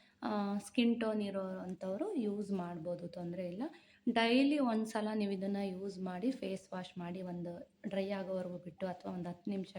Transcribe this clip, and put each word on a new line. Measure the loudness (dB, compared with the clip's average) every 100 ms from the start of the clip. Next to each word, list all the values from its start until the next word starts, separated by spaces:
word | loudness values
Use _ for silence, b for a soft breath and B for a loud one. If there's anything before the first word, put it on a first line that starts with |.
| B _
ಆ, | -2 0 0 -2
ಸ್ಕಿನ್ | 0 4 4 4
ಟೋನ್ | 2 2
ಇರೋ | 0 -2
ಅಂಥವ್ರು | -2 -4 -6 -4 -4 -2 0
ಯೂಸ್ | 0 0 0 0
ಮಾಡ್ಬೋದು, | -2 -2 -4 -4 -4 -6
ತೊಂದ್ರೆ | -6 -6 -4 -4
ಇಲ್ಲ. | -4 -6 b b b 2
ಡೈಲಿ | 6 6 8 8 6
ಒಂದ್ಸಲ | 4 4 2 0 0
ನೀವು | 2 2
ಇದನ್ನ | 0 0 0
ಯೂಸ್ | -2 -2 -6 -4
ಮಾಡಿ, | -4 0 0
ಫೇಸ್ | 0 -2 -4 -6
ವಾಶ್ | -8 -8 -6
ಮಾಡಿ, | -6 -4
ಒಂದು | -4 -4 -6 -8 -12 _ -4
ಡ್ರೈ | -2 0
ಆಗೋವರೆಗೂ | -2 -2 -2 -2 -6
ಬಿಟ್ಟು | -10 -6 -6
ಅಥವಾ | -4 -6
ಒಂದು | -4 -4
ಹತ್ತು | -6 -4
ನಿಮಿಷ | -4 -4